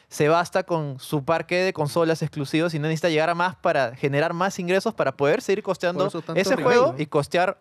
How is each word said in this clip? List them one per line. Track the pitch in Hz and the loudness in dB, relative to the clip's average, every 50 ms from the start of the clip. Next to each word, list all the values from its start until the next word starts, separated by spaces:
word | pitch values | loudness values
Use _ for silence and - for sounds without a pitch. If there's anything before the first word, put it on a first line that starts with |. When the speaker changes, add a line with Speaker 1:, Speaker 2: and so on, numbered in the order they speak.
| _ | _
Speaker 1:
se | _ - - 156 147 | _ -2 0 2 4
basta | 160 170 175 - - 190 | 4 2 2 0 -2 -4
con | 185 - 175 160 151 143 131 131 | -2 -2 -2 -2 -2 -4 -8 -10
su | - - 160 151 131 | -8 -6 -4 -4 0
parque | 139 165 160 165 - 180 | 0 0 -2 0 0 0
de | 180 185 190 | 0 0 0
consolas | 180 151 151 143 - 175 165 160 160 - | 0 -2 -2 0 0 0 2 2 0 0
exclusivos, | 165 147 - 151 139 - - 156 165 175 | -4 -6 -6 -6 -6 -2 0 0 0 0
sino | 165 147 147 | -2 -2 -2
necesita | 160 160 151 - 175 | -2 -2 -2 0 0
llegar | 160 151 160 165 | 2 2 2 2
a | 170 | 2
más | 175 175 180 - | 0 0 -2 -2
para | - - 180 160 143 131 117 127 | -2 0 0 2 2 0 0 -2
generar | - - 143 139 143 156 170 | -4 -2 0 0 2 0 0
más | 170 170 185 196 - - | 0 0 -2 -2 -2 -4
ingresos | 180 175 185 190 - 220 208 | -2 0 0 0 0 -2 -2
para | - 151 135 - | -2 -2 -2 0
poder | - 139 143 170 262 | 2 2 2 2 2
seguir | - - 190 202 208 | 0 -2 -2 -2 -2
costeando | 196 180 - - 175 180 180 185 | -4 -4 -2 -2 -2 0 0 -2
Speaker 2:
Por | 196 | -2
eso | - 170 | -2 -6
tanto | - - 165 170 | -8 -4 -2 0
Speaker 1:
ese | 196 285 | 0 2
Speaker 2:
remake, | 277 254 269 | 0 2 2
Speaker 1:
juego | 247 240 240 254 320 | 4 4 4 4 2
Speaker 2:
¿no? | 131 139 | 0 -2
Speaker 1:
y | 147 | -4
costear | - - 151 139 - - 170 180 202 - - | -2 0 -2 0 0 0 0 0 0 -2 -4